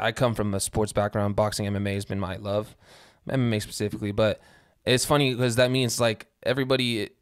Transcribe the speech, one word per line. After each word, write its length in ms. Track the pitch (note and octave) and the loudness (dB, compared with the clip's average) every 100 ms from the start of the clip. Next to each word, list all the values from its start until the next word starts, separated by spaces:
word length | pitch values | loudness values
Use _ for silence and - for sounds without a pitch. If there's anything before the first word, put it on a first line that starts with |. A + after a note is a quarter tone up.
I 100 | A2 | -4
come 240 | A2+ B2 | 0 0
from 200 | G#2+ G#2 | 0 0
a 60 | G2 | -2
sports 320 | - - G#2+ | -2 -2 0
background. 440 | - G#2 G#2+ G2+ G2+ | 0 0 0 0 2
Boxing, 300 | G#2+ - G2+ | 0 0 -2
M 100 | G2+ | -2
M 100 | G2+ | -2
A 80 | |
has 100 | G2 | -4
been 140 | G2+ G2 | -4 -4
my 180 | F#2 F#2+ | -4 -6
love, 380 | G#2 G#2 G#2+ - - - - _ - | -2 -2 -4 -10 -20 -20 -20 _ -6
M 120 | C3 | -2
M 100 | A#2+ | 0
A 80 | G#2+ | 0
specifically. 500 | - - G#2 G#2+ G#2+ | -4 -4 -4 -4 -6
But 300 | G2+ G#2+ F#2+ - - _ _ - | 0 0 0 -8 -20 _ _ 0
it's 180 | B2 | 2
funny 300 | - D3 C#3 | 4 2 2
'cause 220 | A#2 B2+ A#2 | 2 0 4
that 140 | B2+ | 2
means, 300 | C3 B2 - | 4 0 2
like, 260 | A#2 A2 - _ | 0 0 -8 _
everybody 680 | - B2+ C3 C3 B2 A#2 G#2 _ | -2 0 2 2 2 0 -4 _